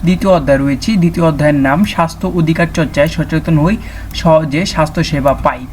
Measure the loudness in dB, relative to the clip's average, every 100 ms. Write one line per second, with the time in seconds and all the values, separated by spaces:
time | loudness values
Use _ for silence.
0 | 0 0 2 2 4 2 2 -2 0 2
1 | 2 2 0 2 2 2 2 2 0 0
2 | -2 -2 -4 0 0 0 0 0 -2 0
3 | 0 0 -2 -2 0 2 2 0 -6 -12
4 | -10 -2 4 4 4 -2 -2 -2 -2 -2
5 | -2 0 0 0 -2 -4 -10